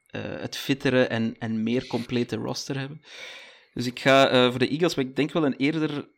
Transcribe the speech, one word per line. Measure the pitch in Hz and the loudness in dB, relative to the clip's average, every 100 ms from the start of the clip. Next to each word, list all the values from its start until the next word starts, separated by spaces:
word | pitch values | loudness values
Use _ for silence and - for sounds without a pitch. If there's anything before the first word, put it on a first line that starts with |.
| _ | _
eh, | 107 | -12
het | 101 98 123 - | -10 -10 -10 -8
fittere | - 139 139 127 | -4 -2 2 2
en, | 127 113 113 - | 2 0 -2 -4
en | 117 110 | -6 -2
meer | 113 120 - | -2 -2 -2
complete | 120 117 123 120 110 | -6 -4 -2 -2 -4
roster | 120 127 - 135 | -6 -8 -8 -8
hebben. | 135 156 - - - - - - _ | -8 -14 -20 -20 -18 -18 -20 -20 _
Dus | - 123 | -8 -6
ik | 120 | 0
ga, | 139 135 135 | 4 6 6
eh, | 127 123 | 6 4
voor | 123 | 4
de | 127 | 0
Eagles, | 151 175 | 2 0
maar | 165 | 0
ik | 131 131 | -2 -2
denk | 147 | -2
wel | 175 | 0
een | 147 123 | 0 2
eerder | 135 160 156 147 - | 0 0 -2 -4 -10